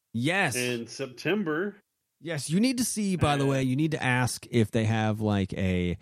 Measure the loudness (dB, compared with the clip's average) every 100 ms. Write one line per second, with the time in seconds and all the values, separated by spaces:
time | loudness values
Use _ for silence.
0 | _ -4 0 0 0 0 -2 -2 -6 -10
1 | -10 -6 -2 0 0 -2 -4 -8 _ _
2 | _ _ -8 -6 0 2 2 0 -2 -2
3 | -2 0 2 2 2 2 0 2 0 0
4 | 0 2 0 -2 -2 2 2 2 2 2
5 | 0 0 0 2 0 -2 0 0 0 -4